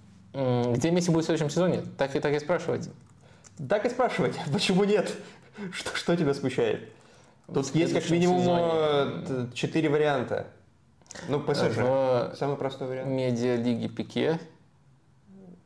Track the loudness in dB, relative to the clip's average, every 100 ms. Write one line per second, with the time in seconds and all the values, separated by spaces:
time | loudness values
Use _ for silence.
0 | -20 -20 -12 -2 0 2 2 2 2 2
1 | 2 2 2 0 0 2 2 0 -4 -4
2 | -2 0 0 0 0 -2 -2 -4 -6 -14
3 | -20 -20 -20 -20 -20 -14 -2 0 0 0
4 | 0 2 0 -2 -2 0 2 2 4 2
5 | 2 -6 -12 -20 -20 -14 -12 -8 -8 -4
6 | 0 2 2 0 -2 0 0 -2 -8 -20
7 | -20 -20 -20 _ -6 -4 0 0 0 0
8 | 0 2 4 4 4 2 2 2 2 2
9 | 0 -4 -6 -4 -4 -4 -2 0 2 4
10 | 2 0 -2 -4 -6 -14 _ _ _ _
11 | -20 -12 -4 -2 0 0 0 2 2 2
12 | 4 2 0 -2 -4 -2 -4 -6 -8 -6
13 | -2 0 0 0 2 2 0 -2 -4 -6
14 | -6 -2 0 0 -6 -20 _ _ _ _
15 | _ _ -20 -20 -20 -20